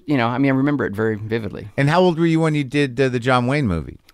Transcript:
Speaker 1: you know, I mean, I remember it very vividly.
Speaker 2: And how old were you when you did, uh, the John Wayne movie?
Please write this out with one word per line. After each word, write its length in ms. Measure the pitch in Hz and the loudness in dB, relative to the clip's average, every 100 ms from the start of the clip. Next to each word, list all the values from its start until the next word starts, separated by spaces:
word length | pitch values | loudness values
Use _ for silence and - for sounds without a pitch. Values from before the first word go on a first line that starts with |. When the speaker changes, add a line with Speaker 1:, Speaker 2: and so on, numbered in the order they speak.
| - | -2
Speaker 1:
you 100 | 143 | 0
know, 100 | 117 | 0
I 120 | 123 | 0
mean, 120 | 139 | 2
I 40 | 131 | 2
remember 300 | 139 143 98 | 0 0 -2
it 80 | 101 | -2
very 200 | 110 107 | -2 -2
vividly. 520 | 107 113 107 - 107 - | -4 -6 -6 -10 -8 -2
Speaker 2:
And 100 | 143 | 2
how 140 | 165 | 4
old 160 | 185 160 | 4 2
were 80 | 170 | 2
you 140 | 160 | 2
when 160 | 160 151 | 2 0
you 80 | |
did, 360 | 135 143 139 123 | -2 0 0 0
uh, 100 | 135 | 0
the 100 | 123 | 0
John 260 | 120 127 120 | 0 2 2
Wayne 220 | 147 123 | 0 0
movie? 320 | 82 65 - _ | -2 -6 -14 _